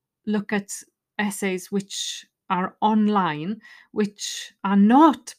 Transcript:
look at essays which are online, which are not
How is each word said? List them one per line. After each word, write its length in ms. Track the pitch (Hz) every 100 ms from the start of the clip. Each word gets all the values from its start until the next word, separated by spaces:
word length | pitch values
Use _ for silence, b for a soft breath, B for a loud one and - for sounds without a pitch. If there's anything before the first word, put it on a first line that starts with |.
| _ _ 214
look 260 | 208 208
at 160 | 202 202 - - _ _ -
essays 540 | 202 - 196 185 -
which 520 | 196 196 - - - - _ -
are 240 | 180 185 -
online, 800 | 214 220 208 208 175 147 170 214 B B B
which 600 | - 208 - - - - _
are 140 | 190 202
not 560 | 208 262 320 240 -